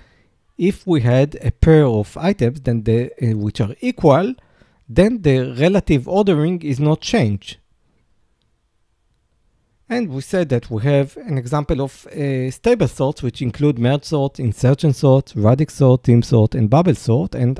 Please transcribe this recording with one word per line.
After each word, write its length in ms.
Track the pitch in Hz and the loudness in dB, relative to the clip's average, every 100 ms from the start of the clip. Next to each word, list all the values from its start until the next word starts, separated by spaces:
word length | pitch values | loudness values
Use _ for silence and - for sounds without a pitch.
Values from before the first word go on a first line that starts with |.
| _ _ _ _ _ - | _ _ _ _ _ -4
if 260 | 165 - - | -4 -2 -2
we 160 | 160 | 0
had 380 | 120 127 143 - | 2 2 0 -2
a 80 | 123 | -6
pair 380 | - - 156 143 | 0 4 6 4
of 280 | 110 104 - | 0 -4 -4
items 460 | 175 202 120 147 | -4 0 -2 -2
then 220 | 131 117 | -4 -4
the, 280 | 107 113 123 - | 0 -2 -2 -4
uh, 160 | 117 110 | -4 -2
which 240 | 104 - | -4 -4
are 160 | 104 - | -6 -4
equal, 540 | 247 254 160 139 202 254 _ _ _ _ - | -6 0 2 4 2 -6 _ _ _ _ -6
then 360 | 120 202 240 | 2 2 2
the 320 | 160 131 127 123 | 0 0 -2 -2
relative 480 | 156 202 - 147 127 | 0 0 0 -2 0
ordering 540 | 190 202 156 156 180 | -2 0 0 0 -4
is 180 | 160 127 | -6 -2
not 220 | 151 156 | 0 -2
changed. 560 | - 240 117 101 - - _ _ _ _ _ _ _ _ _ _ _ _ _ _ _ _ _ _ _ _ _ _ - | -2 -2 0 -4 -10 -20 _ _ _ _ _ _ _ _ _ _ _ _ _ _ _ _ _ _ _ _ _ _ -8
And 200 | 247 214 | -6 -6
we 120 | 131 | -8
said 280 | - 190 160 | -6 -4 -2
that 200 | 123 - | -2 -4
we 140 | 110 | -4
have 340 | 127 143 139 - | 0 0 0 -6
an 220 | 247 139 | -8 -6
example 420 | 120 147 147 147 | -4 -4 -2 -4
of, 240 | 135 - - | -4 -10 -18
uh, 460 | 156 143 131 131 | -8 -4 -4 -6
stable 380 | - 233 240 139 | -4 0 2 0
sorts, 340 | - 135 151 | -2 -4 -4
which 180 | 123 - | -8 -6
include 380 | 127 - 147 120 | -8 -2 -2 0
merge 260 | 120 139 - | 0 -2 -2
sort, 340 | 151 139 - | -4 -4 -4
insertion 540 | 127 - 127 143 156 | -6 0 0 2 0
sort, 400 | 135 143 131 - - | 2 4 4 2 0
radix 380 | 107 131 156 | 2 2 0
sort, 300 | - 135 127 | 2 4 4
team 180 | - 117 | 4 2
sort, 320 | - 123 107 | 4 2 2
and 160 | - 110 | 0 2
bubble 240 | 139 180 | 2 2
sort, 400 | 127 - 117 165 | 0 0 -2 -2
and 240 | 120 123 131 | -4 -4 -2